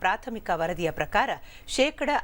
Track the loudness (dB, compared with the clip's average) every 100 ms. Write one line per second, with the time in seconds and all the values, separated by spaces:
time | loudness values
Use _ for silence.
0 | 0 0 -4 -6 -2 0 0 0 -2 0
1 | 2 2 2 -2 -10 -16 -4 2 2 2
2 | 0 2